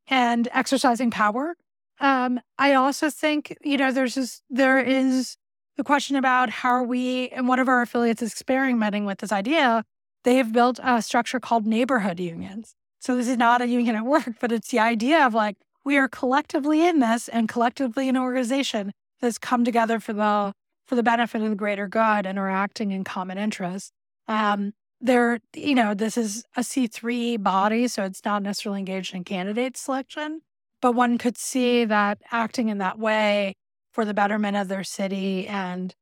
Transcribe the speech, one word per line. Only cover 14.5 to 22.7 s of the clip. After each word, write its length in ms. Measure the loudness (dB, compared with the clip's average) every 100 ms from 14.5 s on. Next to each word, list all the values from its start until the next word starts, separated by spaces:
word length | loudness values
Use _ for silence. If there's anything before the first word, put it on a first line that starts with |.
it's 160 | -2 -2
the 100 | 0
idea 480 | 2 2 2 4 4
of, 60 |
like, 240 | 2 0 -4 _ _
we 120 | 0 2
are 120 | 2
collectively 800 | 0 0 0 0 -2 2 4 4
in 140 | 4
this 280 | 2 0 -2
and 200 | -2 -2
collectively 600 | 2 0 0 -4 -2 0
an 80 | 0
organization 720 | 0 -2 0 -2 -2 -4 -6 -10 _ -4
that's 180 | -4 -4
come 260 | -2 0
together 340 | 2 2 2 0
for 140 | -2
the, 400 | -2 0 2 0 -6 _ _
for 120 | -4 0
the 60 |
benefit 380 | 2 2 0 -2
of 80 | -2
the 80 | -2
greater 320 | -2 -4 -2
good 380 | 0 2 2 -2
and 120 | -4
are 120 | -2
acting 400 | -2 -2